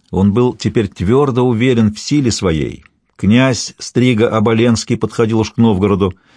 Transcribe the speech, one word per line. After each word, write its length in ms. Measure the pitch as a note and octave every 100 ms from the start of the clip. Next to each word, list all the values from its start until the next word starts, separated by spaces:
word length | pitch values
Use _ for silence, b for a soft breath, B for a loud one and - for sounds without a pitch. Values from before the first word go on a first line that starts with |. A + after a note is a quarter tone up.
| _
Он 240 | F2 G2+
был 200 | G#2+ B2
теперь 340 | - A2+ A#2+ G2+
твердо 540 | - F#2 C3 C#3+ B2
уверен 500 | B2+ A2 B2+ A#2 G#2+
в 60 | G#2+
силе 320 | - D3 B2
своей. 520 | - F#2+ D#2+ B1+ - _ _ _ -
Князь 600 | F#2 A#2 C3 A2+ - -
Стрига 520 | - A#2+ B2+ A2 A#2
Оболенский 680 | A2 A2 A2+ A#2+ A2 - A2+
подходил 420 | G#2+ - A2 A2
уж 120 | G#2+
к 60 | -
Новгороду, 560 | A2+ F#2 G2+ G2 F#2+ - b